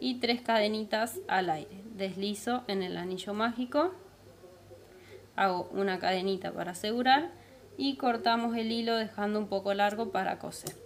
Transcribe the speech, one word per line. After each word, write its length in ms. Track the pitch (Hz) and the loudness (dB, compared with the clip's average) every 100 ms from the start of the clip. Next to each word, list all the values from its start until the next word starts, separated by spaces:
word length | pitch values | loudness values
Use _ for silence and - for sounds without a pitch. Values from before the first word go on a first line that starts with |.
Y 200 | 254 247 | -4 0
tres 200 | 233 240 | 0 2
cadenitas 800 | 240 226 208 214 214 220 240 370 - | 4 4 4 2 0 0 0 -2 0
al 220 | 190 180 | 0 2
aire. 320 | 156 - 190 220 | -2 -4 -12 -12
Deslizo 720 | 208 196 180 202 202 - 247 - | -6 -4 -2 -4 -4 -2 -2 -2
en 160 | 196 | -2
el 140 | 180 175 | -2 -4
anillo 380 | 180 185 202 | -4 -6 -4
mágico. 580 | 208 226 233 247 294 349 370 - - - - - - - - - - - - - - | 0 0 0 0 2 2 0 -14 -20 -20 -20 -20 -20 -20 -20 -20 -20 -20 -20 -8 0
Hago 320 | 196 180 139 | 2 2 -2
una 260 | 190 196 185 | -2 0 0
cadenita 520 | 175 185 190 185 175 | 0 2 0 -2 -4
para 200 | 175 170 | -6 -6
asegurar. 580 | 175 214 240 247 277 339 - - - - - | -4 -2 2 6 6 4 -6 -20 -20 -14 -4
Y 200 | 277 262 | -2 0
cortamos 600 | 254 233 233 233 233 233 | 2 2 4 4 2 0
el 160 | 226 | 0
hilo 240 | 226 226 226 | 0 2 0
dejando 420 | 220 - 208 214 | 0 -2 0 0
un 100 | 202 | 0
poco 260 | 196 202 | 0 0
largo 360 | 202 208 214 226 | 4 4 2 -2
para 280 | 190 190 - | 0 0 -2
coser. 360 | - - - - | -6 -8 -10 -12